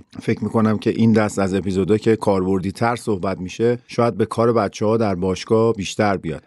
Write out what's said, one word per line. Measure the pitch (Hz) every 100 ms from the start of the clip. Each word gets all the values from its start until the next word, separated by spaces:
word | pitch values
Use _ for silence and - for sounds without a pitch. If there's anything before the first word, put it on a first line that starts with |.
| - -
فکر | - 110
می‌کنم | 104 117 110 104
که | 113
این | - 113
دست | 110 104 -
از | 98
اپیزودا | 95 90 95 90 107
که | 113 110
کاربردی | - 98 92 95 95
تر | - 117 120
صحبت | - 95 98 92
می‌شه | 92 - 117 120 -
شاید | - 120 95
به | 107
کار | 110 117
بچه‌ها | 113 98 - 107 113
در | 107
باشگاه | 87 95 90 - 113 113
بیشتر | 110 87 - 107 92
بیاد. | 82 69